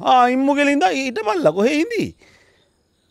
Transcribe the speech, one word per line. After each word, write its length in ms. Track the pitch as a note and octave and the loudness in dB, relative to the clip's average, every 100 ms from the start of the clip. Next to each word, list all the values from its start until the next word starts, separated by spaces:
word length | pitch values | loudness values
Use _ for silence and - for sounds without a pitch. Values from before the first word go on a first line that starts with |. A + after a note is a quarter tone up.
ආ, 220 | - B3+ B3 | 2 4 4
ඉම්මු 240 | B3+ C#4 | 2 0
කියලා 200 | C#4+ C#4+ | 0 0
ඉඳන් 180 | C#4+ F#4 | 2 0
ඊට 260 | C#4+ C4+ A#3+ | -2 -6 -6
පල්ලා 300 | G#4+ F#4+ D#3+ | -4 0 0
කොහේ 240 | F3 A#3 D4 | 2 2 0
ඉඳී? 320 | A4+ A4+ - - _ _ _ _ _ _ _ _ _ | -2 -4 -6 -10 _ _ _ _ _ _ _ _ _